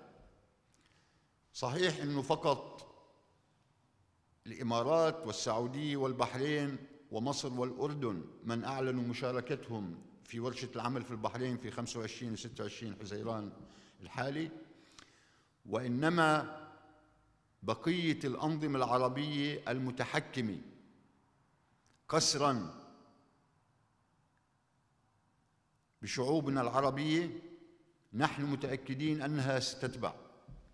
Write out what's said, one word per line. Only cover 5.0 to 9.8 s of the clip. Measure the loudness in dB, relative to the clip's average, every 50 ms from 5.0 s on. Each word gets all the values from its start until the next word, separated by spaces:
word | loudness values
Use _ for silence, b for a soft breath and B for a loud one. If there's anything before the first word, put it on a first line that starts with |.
| 6 4 2 0 -6
والسعودية | -6 -4 -2 0 0 2 2 0 0 -2 -2 -2 -2 0
والبحرين | 2 2 0 2 2 2 2 2 -2 0 2 2 2 0 0 -4 -6 -10 -14 -20 -20 -16 -6
ومصر | -4 -2 0 0 0 -2 -2 -4
والأردن | -2 0 -2 -2 0 -2 -2 -2 0 0 0 0 0 -2 -6 -8 -14 -10 -4
من | -2 -2 -2 -2
أعلنوا | -2 -2 0 0 0 0 0
مشاركتهم | 0 -2 -2 -2 -2 -2 -2 -2 -2 -2 -4 -6 -4 -6 -6 -4